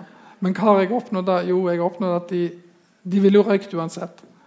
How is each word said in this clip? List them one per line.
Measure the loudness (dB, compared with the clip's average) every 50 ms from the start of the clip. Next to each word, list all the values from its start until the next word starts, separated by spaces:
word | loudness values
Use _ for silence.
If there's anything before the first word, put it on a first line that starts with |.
| -12 -18 -20 -20 -20 -20 -12 _
Men | -4 -4 -2
hva | 0
har | 4 4 6 4
jeg | 4 2
oppnådd | 0 -4 -4 -4 -6 -4 -2
da? | 0 0 0
Jo, | 0 0 0 0 0 0
jeg | -2 0
har | -2 -2
oppnådd | -4 -4 -4 -2 -2
at | -4 -4 -4
de, | -4 -4 -4 -4 -6 -10 -20 -20 _ _ _ _ _ _ _ -2
de | 0 4
ville | 4 6 6
jo | 6 4
røykt | 4 2 0 -2 -4 -8
uansett, | -6 -6 -6 -8 -10 -12 -12 -14 -20 -20 -20 _ _ _